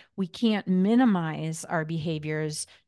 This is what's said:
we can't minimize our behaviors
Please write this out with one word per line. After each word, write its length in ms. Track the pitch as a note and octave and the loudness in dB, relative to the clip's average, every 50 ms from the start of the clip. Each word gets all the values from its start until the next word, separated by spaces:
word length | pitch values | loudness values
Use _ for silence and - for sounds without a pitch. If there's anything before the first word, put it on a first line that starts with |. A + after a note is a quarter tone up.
| - _ _ | -20 _ _
we 100 | - G3 | -6 -6
can't 420 | E3+ - - A#3+ A3+ G#3+ G3+ - - | -6 -4 -2 0 0 0 0 0 0
minimize 960 | F#3 F#3 F#3 G3+ A3+ A#3+ C4 A#3+ G3+ F3+ E3 D#3+ D#3 D3 D#3 D#3+ D#3+ D#3+ - | 2 2 4 4 6 6 6 6 4 2 0 -2 -4 -4 -6 -6 -6 -6 -6
our 200 | - - E3 D#3 | -4 -2 -2 -2
behaviors 840 | D#3 E3 E3 D3+ E3+ D#3+ D3+ D3 D3+ D#3 D#3 D#3 D#3 D3+ - - - - _ _ | -2 -4 -4 -4 -4 -4 -4 -4 -4 -4 -2 -4 -4 -4 -6 -10 -12 -16 _ _